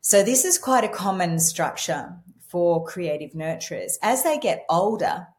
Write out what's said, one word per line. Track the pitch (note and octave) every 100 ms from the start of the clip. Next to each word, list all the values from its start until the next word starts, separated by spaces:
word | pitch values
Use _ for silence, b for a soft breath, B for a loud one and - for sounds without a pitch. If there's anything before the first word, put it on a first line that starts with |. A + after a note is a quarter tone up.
So | - G3+
this | G3 B3+
is | F#4 F4
quite | - B3+
a | G#3+
common | - G3 F#3 F3 E3
structure | D#3+ - D#3 - - D3+ - F3 - -
for | - F3 F3 E3
creative | E3 - F3 D3+ D3+
nurturers. | D#3+ D#3+ D#3+ - C3+ F#2 -
As | G#3+ B3+
they | E4+ D4+
get | E4 C#3+ -
older | E3 G3+ A3 A2+ D#2+ -